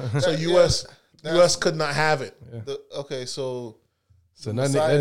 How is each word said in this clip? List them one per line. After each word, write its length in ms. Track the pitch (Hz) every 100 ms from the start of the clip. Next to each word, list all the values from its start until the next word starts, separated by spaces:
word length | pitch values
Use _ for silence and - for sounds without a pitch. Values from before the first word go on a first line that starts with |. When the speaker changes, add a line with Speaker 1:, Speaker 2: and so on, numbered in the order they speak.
| 127
Speaker 1:
yeah. 60 | 143
<laughs> 20 |
Speaker 2:
So 100 | 175
Speaker 3:
That, 80 | 160
Speaker 2:
U 200 | 165 180
S, 260 | 165 - -
Speaker 3:
yeah, 40 | - _ _
that's 120 | 151 170
Speaker 2:
U 60 |
S 120 | 175 -
could 180 | 180 156
not 180 | 147
have 280 | 143 156 151
it. 160 | 107 - 120
Speaker 1:
Yeah. 60 | 117 120
Speaker 3:
The, 160 | 139 - 131
okay, 260 | 127 131 123
so 500 | 143 131 123 117 - _ _ _ _ _
Speaker 1:
So 160 | _ 110
Speaker 3:
the 40 | 110
Speaker 1:
that 120 | 139
ni-, 40 | 143
Speaker 3:
Messiah 200 | 156 147